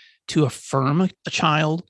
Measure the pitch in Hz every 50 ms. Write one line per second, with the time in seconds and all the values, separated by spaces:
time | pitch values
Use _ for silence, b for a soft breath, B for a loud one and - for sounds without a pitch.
0 | b b b b _ - - 165 151 123 - - - - - 135 131 135 143 170
1 | 190 180 - _ - 160 - - - 160 151 156 160 151 156 170 -